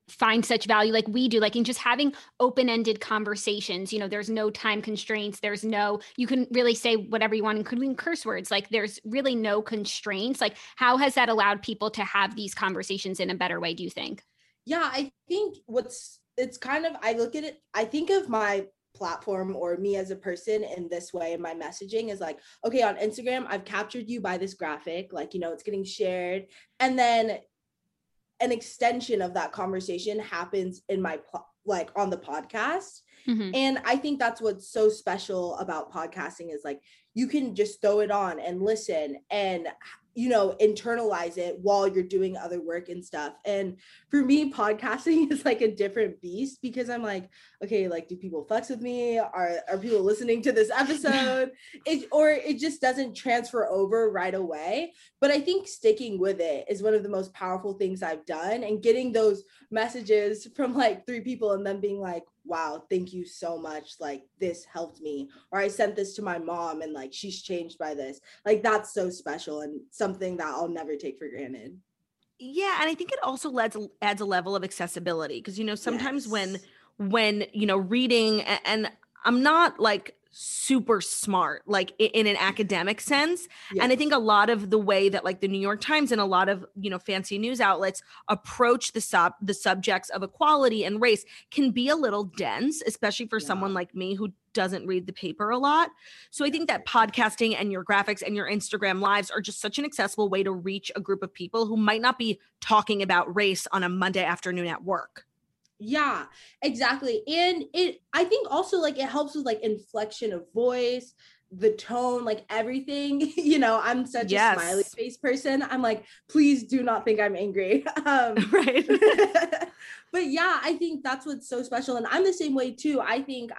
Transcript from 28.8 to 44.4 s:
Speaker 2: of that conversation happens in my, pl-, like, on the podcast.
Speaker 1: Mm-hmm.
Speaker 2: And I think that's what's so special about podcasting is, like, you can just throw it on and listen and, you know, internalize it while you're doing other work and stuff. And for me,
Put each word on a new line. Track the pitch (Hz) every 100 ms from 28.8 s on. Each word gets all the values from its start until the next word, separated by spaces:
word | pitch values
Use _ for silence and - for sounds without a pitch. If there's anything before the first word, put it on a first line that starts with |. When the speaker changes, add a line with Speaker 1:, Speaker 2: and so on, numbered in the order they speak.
| 233 247 - 214
Speaker 2:
of | 180 180
that | 156
conversation | - 190 190 185 175 208 214
happens | 208 170 180 196 185 180 -
in | 196
my, | 185 156 -
pl-, | - - _ -
like, | 190 160 196
on | 196
the | 175
podcast. | - 147 - 220 240 349 381 - _ _ -
Speaker 1:
Mm-hmm. | 220 196
Speaker 2:
And | 233 269 269 -
I | 262
think | 294 277
that's | 233 233
what's | 220 196 -
so | 233 214
special | 214 - 190 190 185 175 -
about | 180 156 -
podcasting | 165 165 185 156 - 170
is, | 147
like, | 147 143 _ _ _
you | 220 254
can | 302 262 196
just | 208 -
throw | 208 208
it | 208
on | 202 190 156
and | 170 180
listen | 202 220 - 165 151 139 -
and, | 208 196 180 165 - - - _ -
you | 247
know, | 233 190 185
internalize | 214 208 233 233 226 180 175 180
it | 175 180
while | 185 202 196
you're | 185
doing | 180 190 185 185
other | 170 175
work | 165 170 175
and | 175
stuff. | 180 160 147 - -
And | 202 190 185 - - _
for | 285
me, | 262 285